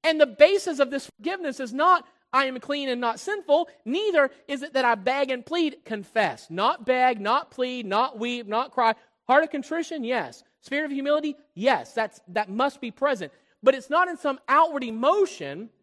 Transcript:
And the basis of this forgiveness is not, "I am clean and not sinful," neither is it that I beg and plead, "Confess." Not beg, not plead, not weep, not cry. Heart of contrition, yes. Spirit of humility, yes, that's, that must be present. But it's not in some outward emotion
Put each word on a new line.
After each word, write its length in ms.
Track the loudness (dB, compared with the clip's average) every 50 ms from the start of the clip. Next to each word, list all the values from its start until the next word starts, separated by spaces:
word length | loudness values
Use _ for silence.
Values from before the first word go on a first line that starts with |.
| 0
And 180 | 0 4 4
the 60 | 2
basis 500 | 2 8 6 6 8 8 2 0 -2 0
of 140 | 0 0 0
this 180 | 0 -8 -8 -10 _
forgiveness 420 | _ -8 -8 -6 -4 -6 -8 -6 -6
is 140 | -10 -8 -2
not, 340 | 2 4 4 4 4 2 _ _ _ _ _
"I 140 | 0 0 0
am 140 | 0 -4 -8
clean 280 | -6 -6 -4 -4 -2
and 140 | -4 -4 -2
not 180 | -2 -4 -4 -4
sinful," 480 | -6 -6 -8 -8 2 2 2 2 2 -2 -8 _ _
neither 460 | -4 -4 -2 -2 2 2 2 2 2 0 _ _
is 140 | -10 -10 -8
it 120 | -8 -4 -2
that 120 | 0 2
I 80 | 2 0
beg 380 | 0 -2 -2 -2 -2 -2 -2
and 120 | -4 -8 -6
plead, 400 | -6 -2 -2 -2 -2 -4 -8 _
"Confess." 640 | -10 -10 -10 -10 -4 _ 0 0 0 -2 -6 -14 _
Not 340 | -4 0 0 0 0 -2 -2
beg, 340 | -2 2 4 4 2 2 0
not 300 | -2 0 0 0 -2 _
plead, 380 | -6 -6 -4 -4 -4 -8 -6
not 320 | -2 0 0 0 0 -2 -6
weep, 260 | -6 -6 -6 -6 -6
not 260 | -4 -2 -2 -2 -2
cry. 220 | _ 2 2 2 2 _ _ _ _ _ _
Heart 180 | 4 4 4 4
of 40 | 2
contrition, 540 | -4 -8 -6 -4 -4 -6 -4 -6 -8 -8 -6
yes. 400 | -4 -4 -4 -4 -6 -12 -20 _ _ _ _
Spirit 240 | _ -6 -4 -4 -4
of 60 | -4
humility, 440 | -6 -6 -2 0 0 0 0 -4 -8 -8 _ _ _
yes, 400 | -2 0 2 2 0 -2 -6 -4
that's, 260 | -4 -4 -4 _ -16 _ -8
that 200 | -6 -6 -4 -4
must 320 | -2 -2 -2 -2 -2 -6
be 80 | -12 -12
present. 420 | -6 _ 0 0 0 -2 -6 -12 _ _ _ _ _ _
But 140 | 2 2 2
it's 140 | 2 -2 -2
not 180 | 2 2 2
in 100 | 2 -2
some 220 | -4 -4 -4 -4 -4 _
outward 360 | 2 4 4 4 4 0 -6 -6
emotion 840 | -6 -6 0 2 2 4 4 2 0 0 -10 -10 -10 -10 -10 -14 -16 _ _